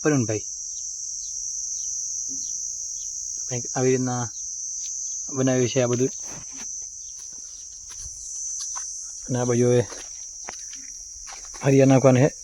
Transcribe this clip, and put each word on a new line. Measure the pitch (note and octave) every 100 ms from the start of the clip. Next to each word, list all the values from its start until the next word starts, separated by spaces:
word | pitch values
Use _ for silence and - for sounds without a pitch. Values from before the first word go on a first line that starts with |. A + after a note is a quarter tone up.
પ્રવીણભાઈ. | D#3 D3 G#2+ G#2+ - - - - - - - - - - - - - - - - - - - - - - - - - - - - - - -
કંઈક | B2 A#2+ -
આવી | B2+
રીતના | C3 B2+ B2 A#2 - - - - - - - - - -
બનાવ્યું | C3 C3 B2+ B2
છે | B2+
આ | B2
બધું. | A#2+ C3 - - - - - - - - - - - - - - - - - - - - - - - - - - - - - - - -
અને | B2
આ | B2
બાજુ | A#2+ B2
હવે | B2 A#2+ - - - - - - - - - C4+ - - - - - - -
હરિયા | C#3 C3+ C3+
નાખવાના | C3+ C3+ B2+
છે | C#3+ -